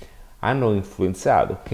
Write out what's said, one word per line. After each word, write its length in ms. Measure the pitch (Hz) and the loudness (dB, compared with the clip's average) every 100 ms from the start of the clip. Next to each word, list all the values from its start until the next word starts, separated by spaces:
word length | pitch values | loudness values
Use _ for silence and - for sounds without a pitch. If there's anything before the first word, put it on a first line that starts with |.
| - - - - | -20 -20 -20 -6
hanno 320 | 110 135 120 | -4 0 2
influenzato, 840 | 101 95 - 92 95 143 107 - | 0 -2 -2 -2 0 2 2 2
ok? 180 | 95 - | -4 -2